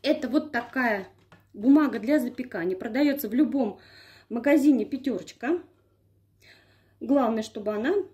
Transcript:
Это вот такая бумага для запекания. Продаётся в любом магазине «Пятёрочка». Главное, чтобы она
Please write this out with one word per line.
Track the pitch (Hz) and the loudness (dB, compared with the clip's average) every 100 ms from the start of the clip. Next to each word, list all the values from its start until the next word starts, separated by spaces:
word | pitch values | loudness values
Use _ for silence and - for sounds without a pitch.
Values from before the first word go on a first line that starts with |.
Это | 269 302 247 | 0 -2 0
вот | 285 302 | -2 -2
такая | 240 240 269 247 202 185 _ _ - _ | -6 -4 -2 -2 -2 -6 _ _ -20 _
бумага | 202 226 285 285 208 | -2 4 4 4 -2
для | 214 302 | 0 0
запекания. | 247 - - - 170 190 | 0 -8 -10 -6 -4 -4
Продаётся | 233 226 294 277 214 | -4 0 2 0 -2
в | |
любом | 247 247 277 214 190 - - - - _ | 0 0 0 -4 -6 -20 -20 -20 -20 _
магазине | 233 277 294 285 254 | -4 4 4 6 4
«Пятёрочка». | 208 262 277 202 - - 247 339 - _ _ _ _ _ _ _ _ _ _ _ _ _ | 2 -4 -4 -6 -8 -10 -4 -4 -6 _ _ _ _ _ _ _ _ _ _ _ _ _
Главное, | 226 277 240 226 | 0 2 2 0
чтобы | 214 226 208 | -4 -8 -6
она | 208 247 403 - | -2 0 0 -2